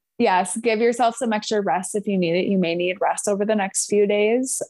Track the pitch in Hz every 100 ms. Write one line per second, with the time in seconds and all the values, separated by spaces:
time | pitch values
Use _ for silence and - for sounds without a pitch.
0 | _ - 233 185 190 226 226 220 233 240
1 | 233 233 240 214 - 214 196 175 190 214
2 | 208 190 170 175 185 190 170 170 180 185
3 | 160 170 - 196 208 214 196 - - 208
4 | 202 208 214 240 262 - -